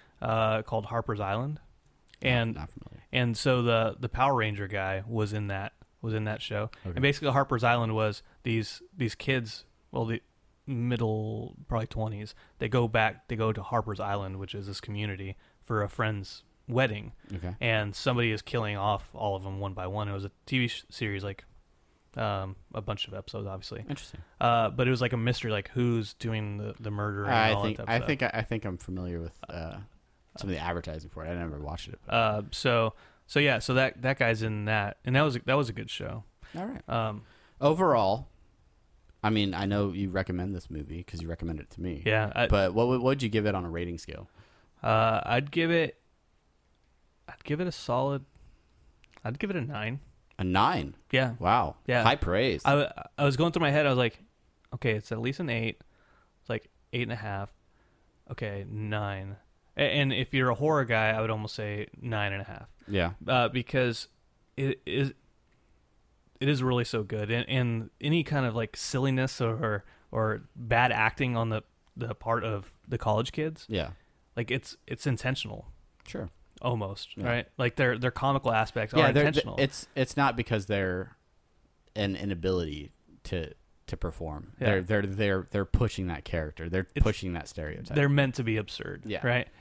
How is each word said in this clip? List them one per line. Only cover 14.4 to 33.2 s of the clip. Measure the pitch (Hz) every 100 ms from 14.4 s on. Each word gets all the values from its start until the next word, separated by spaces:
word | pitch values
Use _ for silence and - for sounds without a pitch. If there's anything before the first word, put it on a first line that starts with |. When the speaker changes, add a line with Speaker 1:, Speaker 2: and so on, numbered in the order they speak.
| 95
Speaker 1:
is | 101 101
this | 95
community, | - 104 104 95 95 - - _
for | - 113
a | 101
friend's | - 110 101 95 - _ _ -
wedding. | 120 131 104 110 - -
Speaker 2:
Okay. | 95 90 98
Speaker 1:
And | 120 110 101
somebody | 95 139 120 117
is | 107
killing | - 123 107 101
off | 101 101 -
all | - 107 95
of |
them | 95 95
one | 98
by | 95 92
one. | 104 101
It |
was | 98
a | 98 _ -
T | 131
V | 120
sh-, | - -
series, | - 110 101
like, | 101 95 - - _ _ _ _ _ -
um, | 110 101 95 95 -
a | 117
bunch | 104 101 -
of |
episodes, | 101 - 110 101
obviously. | 95 - 110 110
Speaker 2:
Interesting. | 139 - - - -
Speaker 1:
Uh, | 120 117 110
but | 123 123
it |
was | 123
like | 123
a | 120
mystery, | 117 123 117
like, | 107 -
who's | 127 120 117 104
doing | - 113 110 104 104
the, | 104 101
the | 110
murdering | 104 104 101 101
and | 117
Speaker 2:
I | 110
Speaker 1:
all | 104
Speaker 2:
think, | 104 107
Speaker 1:
that | 113
type |
of |
Speaker 2:
I | 117
Speaker 1:
stuff. | 123
Speaker 2:
think, | 139
I, | 127
I | 113
think | 110 113
I'm | 101 90
familiar | - 92 90 85
with, | 85 - -
uh, | 85 80 98 101 _ _ _ _ -
some | 98
of |
the | 82
advertising | 85 87 85 80 82
for | 92
it. | 80
I |
never | 87 85 73
watched | 73 82 -
it. | - -
But. |
Speaker 1:
Uh, | 117 110 104 104
so, | - 131 117 113 - - _